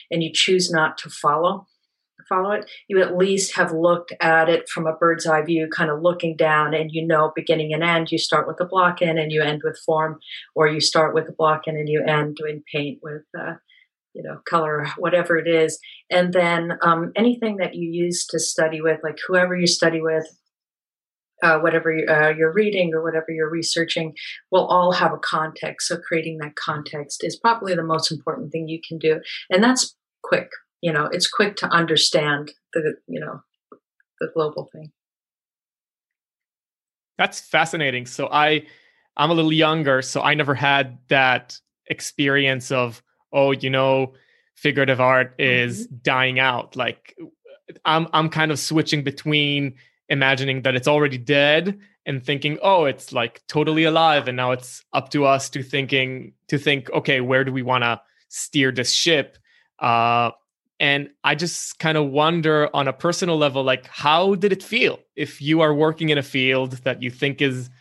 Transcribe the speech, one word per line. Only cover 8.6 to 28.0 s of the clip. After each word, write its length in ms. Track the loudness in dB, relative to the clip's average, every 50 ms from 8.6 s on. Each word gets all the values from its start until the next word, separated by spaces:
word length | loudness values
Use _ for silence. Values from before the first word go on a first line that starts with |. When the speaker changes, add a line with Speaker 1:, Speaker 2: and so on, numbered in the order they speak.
| -4
Speaker 1:
block 360 | -2 2 2 2 2 2 0
in 160 | 0 0 0
and 140 | 0 0 0
you 100 | 0 0
end 200 | 0 0 -2 -2 -4
with 160 | -6 -6 -6 -2
form, 340 | -2 0 0 0 -2 -4 -8 -14 -18 -18 -18 -16 -6 0
or 140 | 2 2
you 140 | 2 2 2
start 320 | 0 2 2 2 2 2 2
with 160 | 0 -2 -2
a 20 |
block 360 | -2 0 2 2 2 0 -2
in 100 | -6 -6
and 100 | -4 -2
you 160 | -2 -2 0 0
end 340 | 0 0 0 0 -2 -6 -8 -8
in 180 | -8 -8 -10 -10 -8
paint 300 | -6 -6 -4 -6 -8 -10
with, 200 | -12 -14 -14 -14 -16 _ -14 -12
uh, 140 | -10 -10 -10 -12 _ _ _ _ _ _ _ _ _ _ -16
you 100 | -14 -14
know, 160 | -14 -14 -14 -6 -2
color, 380 | 0 0 0 0 -2 -4 -4 -6 -6
whatever 400 | -4 -2 0 2 2 2 2 0
it 100 | 0 2
is. 320 | 2 2 2 2 2 -2 -6 -14 -20 -20 -18 _ 0
And 240 | 2 2 2 2 2
then, 440 | 2 2 2 2 0 -2 -4 -4 0
um, 320 | 2 2 2 2 0 -2 0
anything 420 | 2 2 2 2 2 -2 -4 -2
that 180 | -2 -4 -4 -4
you 140 | -6 -6 -4
use 360 | -2 -2 -2 -2 -2 -4 -6 -4
to 80 | -4 -4
study 420 | -4 -2 0 0 0 0 0 0
with, 180 | 0 0 0 0 -2
like, 160 | -8 -8 -8 -4
whoever 300 | 0 2 2 2 2 0
you 120 | 0 0
study 340 | 0 2 2 2 0 0 0
with, 240 | -2 0 -2 -2 -2 -6 -12 _ _ _ _ _ _ _ _ _ _ _ _ _ _ _ _ _ _ _ _ 0
uh, 180 | 2 4 4 4
whatever 340 | 4 2 2 2 0 0 0
you, 120 | 0 0
uh, 260 | 2 4 4 4 4 4
you're 140 | 2 0 2
reading 420 | 2 2 2 2 2 0 0 0 0
or 80 | -2
whatever 260 | -2 -2 -2 -4 -4 -4
you're 200 | -4 -4 -2 -2
researching, 680 | -2 -4 -4 -2 -2 -2 -2 -2 -2 -4 -4 -6 -8 -12 -16 -16 -16 -16 -4 0
will 140 | 2 2 4
all 260 | 4 4 4 4 4
have 220 | 2 2 0 0 0
a 40 |
context. 720 | -2 -6 -4 -4 -4 -4 -4 -8 -8 -10 -10 -8 -6 -6
So 100 | -6 -6
creating 420 | -6 -6 -4 -4 -4 -4 -4 -8 -10
that 180 | -10 -10 -10
context 640 | -10 -6 -6 -6 -6 -8 -10 -10 -10 -10 -10 -10 -8 -8
is 160 | -8 -6 -2
probably 340 | 0 0 0 0 -2 -4 -2
the 100 | -2 -2
most 280 | -2 -2 0